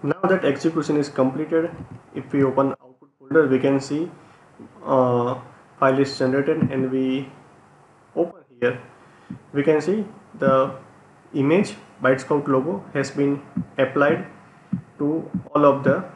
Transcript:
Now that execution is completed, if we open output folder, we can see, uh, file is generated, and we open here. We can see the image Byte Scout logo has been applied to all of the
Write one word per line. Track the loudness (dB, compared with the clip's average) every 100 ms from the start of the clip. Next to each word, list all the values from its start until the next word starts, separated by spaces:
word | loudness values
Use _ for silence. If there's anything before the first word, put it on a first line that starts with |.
Now | -4 -2 2
that | 2
execution | 2 0 0 -2 0 0
is | 0
completed, | 0 0 0 -2 0 -2 -6 -16 -18 -14
if | -14 -4
we | 0
open | 2 2 0
output | -2 -14 -20 _ _
folder, | 0 2 4
we | 4
can | 2 0
see, | -2 -6 -6 -10 -20 -20 _ _ -20 -16
uh, | -2 2 2 2 0 -4 -12 -20 -20 0
file | 2 2
is | 0 0
generated, | 0 0 0 0 0
and | 0 -2
we | -2 -2 -2 -6 -18 -20 -20 _ _ _ _ _
open | -4 -4 -4 -20 -4
here. | -4 -4 -12 -20 -20 -20 _ -18 -6
We | 0
can | 2 2
see | 2 -2 -4 -12 -20 -2
the | 2 4 2 -4 -20 -20 -20 -20 _
image | -2 2 2 0 -6 -20 -2
Byte | 0 0
Scout | 0 -2 0
logo | 0 0 -6 -6
has | -6 -4
been | -2 -2 -2 -6 -10 -10 -2
applied | -2 2 2 2 -4 -18 -20 -20 -8 -8 -8 -6
to | -4 -4 -6 -10 -4
all | 2
of | 4 4
the | 0 -2 -4